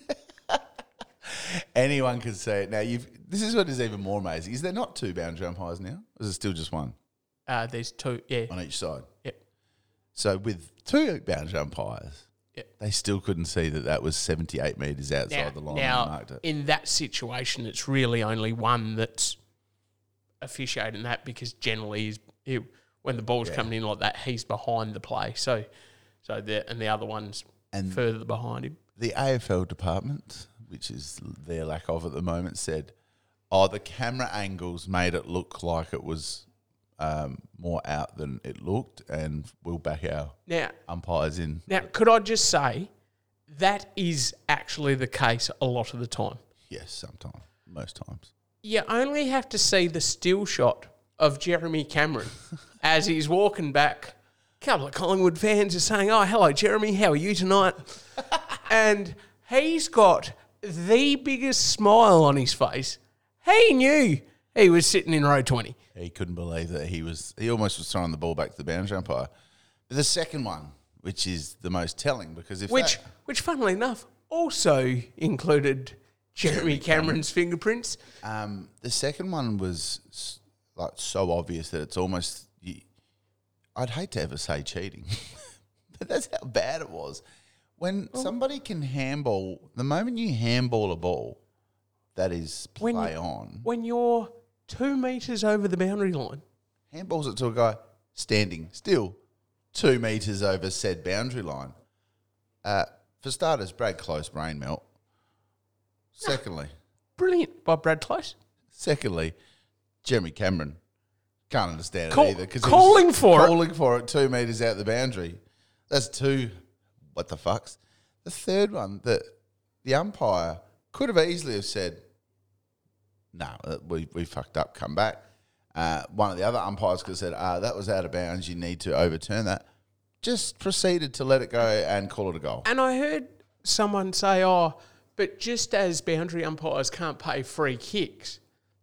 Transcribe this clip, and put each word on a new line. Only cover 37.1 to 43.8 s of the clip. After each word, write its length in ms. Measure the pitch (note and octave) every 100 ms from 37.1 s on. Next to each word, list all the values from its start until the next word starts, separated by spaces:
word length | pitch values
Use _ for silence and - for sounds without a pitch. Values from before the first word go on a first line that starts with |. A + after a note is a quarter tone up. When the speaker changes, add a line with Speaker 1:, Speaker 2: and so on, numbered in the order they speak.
| D2+ D2 C2 - -
Speaker 1:
more 240 | F2 E2+ -
out 320 | D2+ C#2+ -
than 240 | D2 C2
it 180 | C2 -
looked, 400 | - G#2+ C3 - -
and 400 | D#2 D#2 D2+ C#2+ -
we'll 140 | E2+ E2+
back 260 | D#2 D2+
our 300 | D2 D2+ D2 - -
Speaker 2:
Now, 260 | E3 A#2+ - -
Speaker 1:
umpires 500 | F2 D#2+ E2+ D#2 D#2
in." 220 | D#2+ D#2 -
Speaker 2:
now, 160 | F#3+ -
could 160 | - A3
I 100 | A3+
just 300 | G3+ A3 -
say 400 | E3 C3+ B2 G3 _ _ _ _ _ _ D3
that 340 | F#3+ G3+